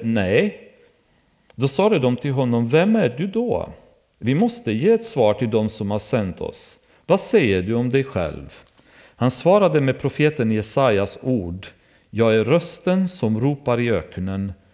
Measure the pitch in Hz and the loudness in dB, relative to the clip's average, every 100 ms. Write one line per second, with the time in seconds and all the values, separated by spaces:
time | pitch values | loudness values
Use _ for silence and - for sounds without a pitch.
0 | 113 113 92 117 202 - - _ _ _ | -2 0 2 2 2 -4 -16 _ _ _
1 | _ _ _ _ _ - 135 - 208 180 | _ _ _ _ _ -4 -2 2 2 2
2 | 127 123 147 131 123 117 117 156 196 220 | 2 0 -2 -2 0 0 2 2 2 2
3 | 143 127 196 226 240 82 85 - _ _ | 0 -2 -4 -4 -2 -4 -6 -12 _ _
4 | _ _ 110 143 233 - 120 110 185 226 | _ _ -2 0 0 -2 -4 0 2 2
5 | 226 139 107 104 120 110 110 - 101 104 | 0 2 2 2 0 0 0 -4 -4 -4
6 | - 123 95 80 50 - - - _ _ | -2 -2 -2 -6 -10 -10 -14 -16 _ _
7 | - 190 - 214 120 92 92 117 123 135 | -2 0 2 2 4 2 0 -2 0 0
8 | 131 98 80 73 69 - - _ _ - | 0 -2 -4 -6 -14 -18 -20 _ _ -20
9 | - - 123 - 170 202 185 156 135 127 | -20 -4 -2 0 4 4 4 2 0 0
10 | 139 - 151 151 113 107 104 - 131 101 | -4 0 0 0 0 0 0 2 2 2
11 | 98 - 131 123 87 90 - - _ _ | 0 -4 -2 -2 -2 -8 -12 -20 _ _
12 | _ 107 113 110 110 170 170 - 180 185 | _ 0 2 2 2 0 0 -4 -2 0
13 | 180 - 110 110 139 139 - 120 120 98 | 0 -2 -2 0 0 -2 -2 0 0 -2
14 | - - 92 98 98 90 _ | -4 -8 -6 -4 -6 -8 _